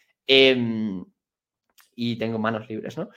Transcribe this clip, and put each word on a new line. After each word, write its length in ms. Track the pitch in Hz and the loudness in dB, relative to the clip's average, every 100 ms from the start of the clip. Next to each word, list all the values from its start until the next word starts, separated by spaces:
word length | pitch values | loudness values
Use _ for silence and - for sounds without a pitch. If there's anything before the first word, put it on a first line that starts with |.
| _ _ - | _ _ 2
Em, 760 | 135 135 127 117 113 107 92 92 _ _ _ _ _ _ _ _ - | 6 6 4 0 -4 -4 -6 -12 _ _ _ _ _ _ _ _ -8
y 220 | 117 117 | -6 -4
tengo 220 | 113 113 | -4 -2
manos 280 | 110 113 - | -4 -4 -8
libres, 280 | 110 107 - | -10 -10 -10
¿no? 120 | 190 | -12